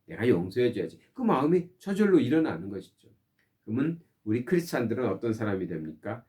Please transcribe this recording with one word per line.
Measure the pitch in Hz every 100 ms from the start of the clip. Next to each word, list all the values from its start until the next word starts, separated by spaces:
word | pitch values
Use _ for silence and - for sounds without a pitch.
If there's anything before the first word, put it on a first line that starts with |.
| -
내가 | 87 123
용서해 | 85 92 123 120
줘야지." | 98 85 - _
그 | -
마음이 | 226 135 151 180 - _
저절로 | 190 196 202 175
일어나는 | 120 160 151 85 98
것이죠. | 95 - _ _ _ _ _ _ _ -
그러면 | 117 156 170 _ _
우리 | 107 120 123
크리스찬들은 | 175 170 139 110 117 117
어떤 | 92 117
사람이 | 110 107 95 85
됩니까? | 82 78 - 101 123